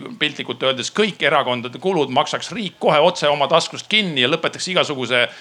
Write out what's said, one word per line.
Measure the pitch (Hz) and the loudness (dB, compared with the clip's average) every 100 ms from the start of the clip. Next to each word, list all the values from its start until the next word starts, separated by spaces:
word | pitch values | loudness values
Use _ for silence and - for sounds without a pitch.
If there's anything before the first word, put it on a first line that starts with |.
| 135 113 | -6 -4
piltlikult | 151 143 127 - | -4 -4 -8 -2
öeldes | 135 127 - | 0 0 -2
kõik | - 214 - | 0 -2 0
erakondade | 147 151 123 123 123 - | 2 2 2 -2 -4 -6
kulud | 190 175 131 | -2 0 0
maksaks | 131 147 123 - | 0 0 -2 -6
riik | 202 190 - | -8 -8 -2
kohe | 240 151 | 2 6
otse | 175 175 147 | 4 4 0
oma | 147 135 | 2 2
taskust | 165 - 131 - | 2 2 -6 0
kinni | 214 190 139 | 0 2 2
ja | 123 | 2
lõpetaks | 160 151 - 185 | 2 -2 -4 -2
igasuguse | 175 143 131 117 127 117 - | 0 0 -2 0 0 0 -4